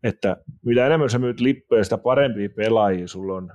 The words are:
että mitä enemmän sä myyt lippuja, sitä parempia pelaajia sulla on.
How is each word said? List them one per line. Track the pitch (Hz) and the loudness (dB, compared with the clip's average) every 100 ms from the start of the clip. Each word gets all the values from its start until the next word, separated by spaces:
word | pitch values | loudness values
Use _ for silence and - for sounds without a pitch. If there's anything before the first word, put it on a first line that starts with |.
että | 117 - - 92 - - | -4 -2 -4 -4 -10 -12
mitä | 120 120 127 | 0 2 4
enemmän | 160 139 | 2 0
sä | 120 | 0
myyt | 123 110 | -2 0
lippuja, | 120 135 _ 117 | 0 0 _ 0
sitä | 98 110 | 2 -2
parempia | 123 131 139 104 101 95 | 0 2 2 0 -6 -4
pelaajia | 107 113 104 92 87 | 0 2 2 0 -6
sulla | 95 95 | -10 -8
on. | 95 92 | -8 -10